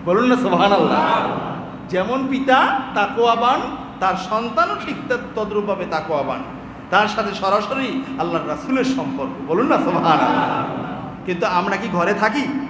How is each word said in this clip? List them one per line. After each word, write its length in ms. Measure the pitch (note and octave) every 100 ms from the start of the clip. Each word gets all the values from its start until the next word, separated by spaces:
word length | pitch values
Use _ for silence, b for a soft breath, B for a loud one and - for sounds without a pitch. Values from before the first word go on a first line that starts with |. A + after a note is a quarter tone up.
বলুন 220 | E3 G3 B3+
না 100 | B3+
সুবহানাল্লাহ। 920 | F#3+ F3 G3+ G3 D3+ B2 - - - - - - - - -
যেমন 380 | F3+ G3+ C4+ C4+
পিতা 500 | C4+ C4+ C4 E4+ - -
তাকওয়াবান, 680 | G#3 G3+ A3 A#3 A#3 A#3+ C#4+ - - - -
তার 140 | F#3+ F#3 -
সন্তানও 460 | G#3+ A#3 D#4 F4 G4+ D#4+
ঠিক 80 | - -
তা-, 80 | B3 -
তদ্রূপভাবে 500 | A3 G#3 G#3 G3+ F#3+ F3
তাকওয়াবান, 480 | D#3+ D3+ D3+ C3 B2+ C3 - - - -
তার 180 | F#3+ G#3+
সাথে 260 | A3+ G3+
সরাসরি 680 | F#3+ F#3+ G#3 G3+ C4+ B3+ C4 - -
আল্লাহর 300 | E3+ E3 D3
রাসূলের 360 | D3 - C4
সম্পর্ক। 460 | C4 - D3 C3+ C3 - C3+
বলুন 180 | E3+ C#4
না 100 | C#4
সুবহানাল্লাহ। 880 | - F3 E3+ D3 B2 A#2+ - - - - - - - - -
কিন্তু 200 | F3 G3+
আমরা 300 | F3+ G3 G3
কি 120 | A3+
ঘরে 220 | F3 F3
থাকি? 280 | G3+ G#3+ C#4 C4+ D4